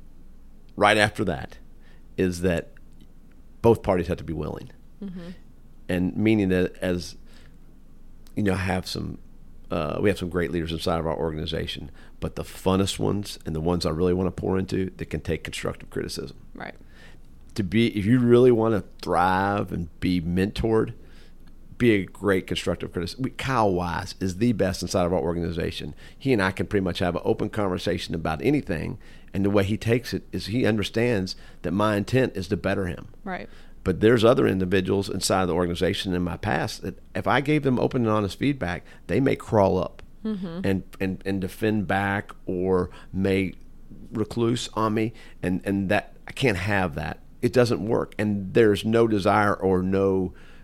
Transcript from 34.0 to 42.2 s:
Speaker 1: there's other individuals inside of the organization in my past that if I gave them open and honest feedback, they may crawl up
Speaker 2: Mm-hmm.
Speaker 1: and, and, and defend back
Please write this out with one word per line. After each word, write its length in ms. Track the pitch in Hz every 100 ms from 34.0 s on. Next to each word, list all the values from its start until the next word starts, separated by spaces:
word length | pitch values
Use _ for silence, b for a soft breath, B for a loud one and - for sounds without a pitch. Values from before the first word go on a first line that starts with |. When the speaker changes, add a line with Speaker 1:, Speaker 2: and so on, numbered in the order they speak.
Speaker 1:
there's 240 | 110 123
other 220 | 113 127 120
individuals 640 | 95 92 95 92 98 101
inside 320 | 95 - 95
of 60 | 92
the 60 |
organization 600 | 85 87 85 87 98 98
in 80 | 90
my 140 | 87 87
past 460 | 104 139 127 -
that 180 | 120 - -
if 140 | - 98
I 140 | 123
gave 240 | 139 151
them 160 | 143 123
open 220 | 127 135
and 80 | 113
honest 280 | 107 101 -
feedback, 460 | 131 139 87 87 - B -
they 100 | 98
may 140 | 135 -
crawl 400 | - 107 95 92
up 240 | - - - -
Speaker 2:
Mm-hmm. 360 | 220 208 185 170
Speaker 1:
and, 200 | 190 - - -
and, 220 | - 92 98
and 120 | 98
defend 460 | 90 - 110 107 87
back 460 | 98 101 101